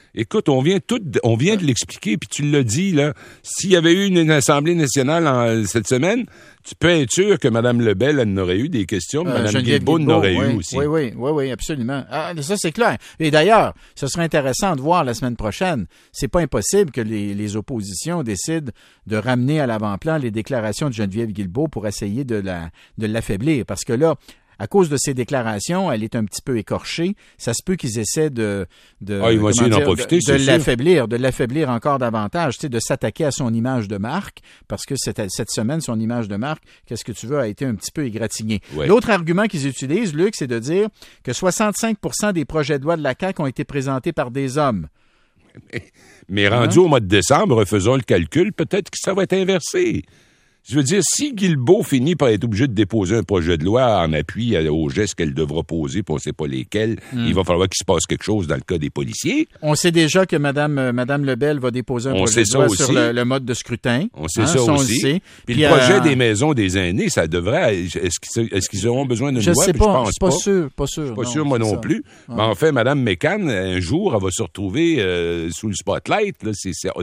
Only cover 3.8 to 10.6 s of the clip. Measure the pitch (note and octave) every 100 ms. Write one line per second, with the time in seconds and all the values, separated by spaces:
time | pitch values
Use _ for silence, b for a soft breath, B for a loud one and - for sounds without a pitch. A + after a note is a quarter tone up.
3.8 | D#3+ F#3 G3+ F3 D#3+ D3+ B2+ C#3+ D3+ F3
4.8 | C#3+ C#3 C3 E3 D#3 B2+ A#2 A2+ G#2 A#2+
5.8 | G2+ B2+ E3+ A#3+ A3 B B B - -
6.8 | E3 E3+ C3 - G3+ F#3 C3+ A2+ A#2+ A#2+
7.8 | A#2 F#2+ C3 D3 A2 G2 F#2 F#2 D3 B2
8.8 | F2+ F2+ - C#3+ F3+ - A2 A#2 B2 C#3+
9.8 | - E3 C#3 A2 G2 F2 F2 -